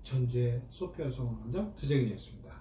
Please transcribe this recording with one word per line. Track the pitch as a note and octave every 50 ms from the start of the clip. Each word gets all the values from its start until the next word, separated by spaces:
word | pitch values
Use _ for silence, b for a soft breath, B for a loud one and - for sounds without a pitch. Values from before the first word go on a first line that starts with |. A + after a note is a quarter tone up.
| -
전주의 | - C3 C3 B2+ A#2+ A#2+ B2 B2 A#2+ A#2+ A#2+ - -
소피아 | - - F#3 F3 - - D#3 C3+
성원 | B2 - B2 A#2+ A2+ A2
원장 | - A#2 C3 F#3+ G#3+ G#3 -
두정인이었습니다. | - - C#3 C#3+ C3+ B2 G#2+ G2+ - - - - - - - - -